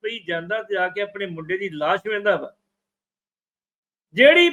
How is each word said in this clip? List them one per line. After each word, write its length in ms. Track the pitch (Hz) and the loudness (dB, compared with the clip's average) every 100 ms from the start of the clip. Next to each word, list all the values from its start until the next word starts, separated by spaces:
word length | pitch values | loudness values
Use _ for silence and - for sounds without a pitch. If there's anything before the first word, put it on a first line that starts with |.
ਪਈ, 160 | 214 233 | -10 -10
ਜਾਂਦਾ 440 | 175 170 170 220 | -6 -8 -4 -6
ਤੇ 140 | 214 190 | -4 -4
ਆ 120 | 180 | -2
ਕੇ 120 | 190 | -4
ਆਪਣੇ 260 | 202 202 196 | -8 -8 -10
ਮੁੰਡੇ 320 | 165 156 185 | -10 -8 -6
ਦੀ 100 | 196 | -6
ਲਾਸ਼ 360 | 151 151 190 208 | -4 -2 -2 -4
ਵੇਂਦਾ 300 | 208 202 170 | -4 -2 -2
ਵਾ। 180 | - - _ _ _ _ _ _ _ _ _ _ _ _ _ _ _ | -4 -18 _ _ _ _ _ _ _ _ _ _ _ _ _ _ _
ਜਿਹੜੀ 360 | 165 277 330 349 | 4 6 8 4